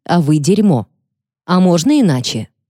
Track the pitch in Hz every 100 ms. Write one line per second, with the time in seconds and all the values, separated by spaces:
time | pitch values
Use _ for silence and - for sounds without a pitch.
0 | - 175 143 151 143 208 214 131 98 _
1 | _ _ _ _ - 180 185 170 220 302
2 | 202 127 123 110 107 _